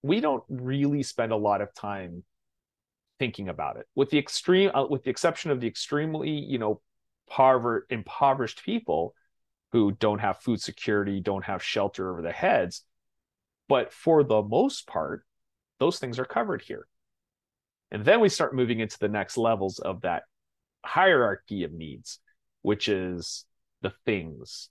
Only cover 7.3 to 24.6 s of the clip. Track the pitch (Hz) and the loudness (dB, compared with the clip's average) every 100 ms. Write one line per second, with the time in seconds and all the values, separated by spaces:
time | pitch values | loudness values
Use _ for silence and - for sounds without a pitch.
7.3 | - 131 127 117 113 - 117 - - 143 | 4 6 6 2 -2 -2 -8 -8 0 2
8.3 | 135 117 - - 226 - 78 82 _ _ | 2 -2 -6 -4 -4 -2 -2 -2 _ _
9.3 | _ _ _ _ 117 101 101 110 104 107 | _ _ _ _ 2 2 2 0 2 -2
10.3 | 92 - 110 - - - 104 101 98 92 | -2 -2 -4 -4 -8 -2 0 0 -2 -2
11.3 | 98 95 95 - 110 98 - 92 87 85 | -4 -4 -6 -4 -2 -2 -2 -6 -4 -6
12.3 | - 185 131 90 - _ _ _ _ _ | -2 2 2 0 -6 _ _ _ _ _
13.3 | _ _ _ _ 131 113 - - 160 135 | _ _ _ _ 2 2 -2 4 4 6
14.3 | 110 104 123 269 - - - 73 - _ | 2 2 2 2 -2 -8 -6 -4 -6 _
15.3 | _ _ _ _ _ 147 - 127 120 127 | _ _ _ _ _ 0 0 -8 -6 -4
16.3 | - 220 139 - - - _ _ _ _ | -2 -2 -6 -8 -14 -14 _ _ _ _
17.3 | _ _ _ _ _ _ 104 113 226 208 | _ _ _ _ _ _ -2 4 6 6
18.3 | - 160 131 120 113 110 - 104 104 95 | 4 -2 0 0 0 -4 -2 -2 -2 -4
19.3 | - 113 110 95 90 - 95 92 85 - | 0 0 2 -2 -4 -6 -4 -4 -4 -8
20.3 | _ _ _ _ _ - - 190 151 117 | _ _ _ _ _ -2 4 6 6 4
21.3 | 95 _ 104 82 80 80 67 - - _ | 0 _ -6 -6 -8 -12 -14 -16 -20 _
22.3 | _ _ _ - 104 - 98 90 87 82 | _ _ _ -2 0 2 0 0 -6 -8
23.3 | - - _ _ _ 95 - - 104 80 | -12 -14 _ _ _ -8 -6 -2 -2 -4
24.3 | 67 57 - | -14 -16 -18